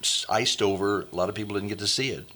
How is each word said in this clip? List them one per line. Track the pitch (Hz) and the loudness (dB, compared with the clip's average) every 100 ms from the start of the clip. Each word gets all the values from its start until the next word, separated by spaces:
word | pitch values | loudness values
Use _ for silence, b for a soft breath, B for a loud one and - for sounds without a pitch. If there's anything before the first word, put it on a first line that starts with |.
s-, | - - - | -2 -2 0
iced | 110 127 - | 2 2 2
over. | 104 95 101 101 | 2 4 2 0
A | 80 | -2
lot | 90 92 | -2 -2
of | |
people | 104 104 | -2 -4
didn't | 101 101 | -2 -2
get | 98 | -2
to | 101 | 0
see | - 131 | 0 -2
it | 78 - | -4 -10